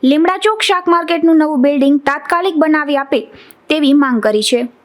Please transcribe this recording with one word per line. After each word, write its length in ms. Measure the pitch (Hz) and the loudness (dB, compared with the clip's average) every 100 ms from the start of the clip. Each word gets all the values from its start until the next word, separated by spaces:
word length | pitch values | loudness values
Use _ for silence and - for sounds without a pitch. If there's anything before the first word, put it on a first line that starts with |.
લીમડા 320 | 262 294 330 370 | 2 2 0 0
ચોક 240 | 415 440 | -2 -2
શાક 280 | 427 370 359 | -2 -2 0
માર્કેટનું 480 | 339 330 339 320 320 | -2 0 0 2 2
નવું 260 | 302 302 | 2 0
બિલ્ડિંગ 380 | 277 285 277 285 | 0 2 2 2
તાત્કાલિક 540 | 277 294 - 339 370 | 0 -6 -4 -2 -2
બનાવી 420 | 320 311 311 294 277 | 0 0 0 0 -4
આપે 240 | 277 262 - - - - _ | -2 -4 -6 -20 -20 -20 _
તેવી 240 | 302 294 | 0 2
માંગ 300 | 285 277 240 | 2 2 0
કરી 200 | 214 214 | 0 -2
છે. 260 | 208 247 247 _ | 0 -2 -4 _